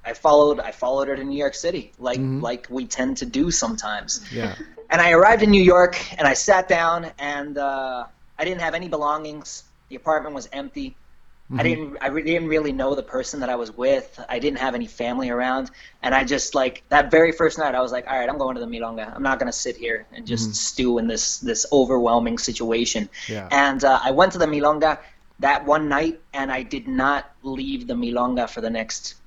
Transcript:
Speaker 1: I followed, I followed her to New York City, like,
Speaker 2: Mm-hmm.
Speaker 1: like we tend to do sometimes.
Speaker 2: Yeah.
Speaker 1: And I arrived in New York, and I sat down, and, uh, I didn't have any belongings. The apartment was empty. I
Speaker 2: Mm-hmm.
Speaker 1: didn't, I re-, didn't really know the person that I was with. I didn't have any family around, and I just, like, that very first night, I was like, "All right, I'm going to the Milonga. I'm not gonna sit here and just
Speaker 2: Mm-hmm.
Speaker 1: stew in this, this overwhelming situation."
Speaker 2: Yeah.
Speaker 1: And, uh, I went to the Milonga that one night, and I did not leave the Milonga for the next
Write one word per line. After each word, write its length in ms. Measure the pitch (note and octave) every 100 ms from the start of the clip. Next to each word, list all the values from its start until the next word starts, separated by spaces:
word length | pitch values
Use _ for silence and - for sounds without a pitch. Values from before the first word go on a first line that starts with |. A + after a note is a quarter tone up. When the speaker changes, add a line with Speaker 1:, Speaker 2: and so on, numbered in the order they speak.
| A#2
Speaker 1:
I 60 |
followed, 460 | A#2+ D#3+ D3 D3 C#3
I 120 | -
followed 360 | - B2 C3+ C#3
her 80 | C#3
to 80 |
New 140 | C#3 C#3+
York 180 | C#3 -
City, 380 | E3+ F3+ - _
like, 220 | B2+ B2+
Speaker 2:
Mm-hmm. 220 | C3 C3
Speaker 1:
like 260 | A#2 B2 -
we 160 | B2+ B2+
tend 300 | - C3 C3
to 80 | B2
do 240 | C3 E3+
sometimes. 680 | E3 A2+ A2 G#2+ G#2 - - -
Speaker 2:
Yeah. 200 | A#2+ A2 F2+ G#2+ - -
Speaker 1:
And 120 | E3
I 100 | E3+
arrived 280 | E3 G3 A3+
in 60 | G#3
New 140 | G3
York, 320 | F3+ F3+ F3 - - -
and 80 | D3
I 60 |
sat 340 | C3+ - F#3+ F#3
down, 400 | F3 E3 E3+ E3 -
and, 400 | C#3+ C#3+ D3 C#3+
uh, 480 | C#3 C3+ C3 B2 A#2 _ - -
I 60 | E3
didn't 160 | F3+
have 140 | E3 E3
any 140 | F3+
belongings. 760 | D3+ D3 D3+ D3+ D3+ - - _ _ _
The 60 | C3
apartment 400 | D#3+ D#3 D3+ C#3
was 120 | A#2
empty. 460 | C#3 C#3 C#3+ C3+ - - - - - -
I 40 |
Speaker 2:
Mm-hmm. 100 | C3
Speaker 1:
didn't, 340 | D#3+ D#3 D3+ C#3+
I 60 | C3+
re-, 160 | D3+
didn't 240 | D#3 E3+ D#3+
really 220 | D#3 D3+
know 220 | C3+ C3+ C#3
the 80 |
person 360 | - C3 B2+ D3
that 80 | B2+
I 60 | B2
was 160 | A2+
with. 480 | G#2 B2+ C3+ - - A2+
I 100 | B2+
didn't 200 | C#3 C3+
have 160 | C3 A#2+
any 120 | A2+
family 420 | - A#2+ B2 B2+
around, 420 | A#2+ B2+ C3 C3 - - _
and 120 | B2
I 100 | C3 C3
just, 280 | C#3 -
like, 300 | C#3 C3 - _
that 200 | D3 C#3+
very 220 | D#3+ E3
first 260 | D#3+ D#3+ D#3+
night, 160 | D3 B2+
I 60 |
was 100 | B2+
like, 120 | B2+ B2
"All 100 | C3
right, 80 | B2
I'm 100 | C#3+
going 180 | C3 B2
to 60 |
the 60 | A#2
Milonga. 460 | A#2 A2+ A2+ A2 B2
I'm 80 |
not 160 | C3+ C3
gonna 120 | B2
sit 220 | - B2+ A#2+
here 280 | A#2 A2+ -
and 140 | - D#3+
just 180 | A#2 A2
Speaker 2:
Mm-hmm. 80 |
Speaker 1:
stew 440 | G#2 - - B2+ A#2
in 80 | A2+
this, 300 | A2 - -
this 260 | B2+ A2 -
overwhelming 680 | C#3+ B2+ C3 A#2 A#2 A#2 A#2
situation." 720 | - A2+ A#2 A2+ A#2+ A2+ G2+ - -
Speaker 2:
Yeah. 180 | G#2+ F#2
Speaker 1:
And, 320 | C#3 C#3 C3+
uh, 160 | C3+ C3
I 80 | C3
went 200 | C3+ F#3
to 40 | F3
the 100 | D#3+
Milonga 520 | D3 D3 D3+ D#3 D3 - - _ _
that 260 | C3+ C#3+ C#3+
one 220 | D3+ D3+
night, 300 | C#3+ D#3+ E3 -
and 180 | C#3 C#3
I 120 | C3
did 240 | A#2 C#3 A#2+
not 440 | C3 C3+ C#3+ - _
leave 460 | C3+ C3+ C3+ C3+ B2
the 60 | A#2+
Milonga 540 | A#2+ A#2+ B2 B2 A2+
for 120 | -
the 80 | A2+
next 460 | A2+ A2+ - - -